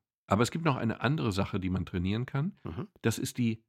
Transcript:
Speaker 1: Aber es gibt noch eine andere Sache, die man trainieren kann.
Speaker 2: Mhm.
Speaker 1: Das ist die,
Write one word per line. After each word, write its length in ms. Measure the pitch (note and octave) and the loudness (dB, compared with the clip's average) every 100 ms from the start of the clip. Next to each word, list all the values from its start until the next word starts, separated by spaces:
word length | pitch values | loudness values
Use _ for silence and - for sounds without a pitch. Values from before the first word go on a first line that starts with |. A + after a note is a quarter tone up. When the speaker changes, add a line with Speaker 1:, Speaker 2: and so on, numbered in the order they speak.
| _ _ - | _ _ 2
Speaker 1:
Aber 160 | G2 | 4
es 80 | A#2+ | 4
gibt 160 | E3 E3 | 2 0
noch 100 | B2+ | 2
eine 260 | A2+ - | 0 0
andere 300 | A#2 D#3+ B2 | 0 2 0
Sache, 280 | F#2+ F#2+ G2+ | 0 0 -2
die 100 | F2+ | -2
man 160 | F2+ E2+ | -2 -2
trainieren 400 | F#2 F#2 A2 C3 | -2 0 0 -2
kann. 320 | C#3 F3 - | -2 -2 -4
Speaker 2:
Mhm. 240 | - G#2+ G3+ _ | -8 -8 -10 _
Speaker 1:
Das 160 | A#2 A2 | -2 0
ist 180 | - - | -4 -2
die, 240 | A2+ A2 | -2 -2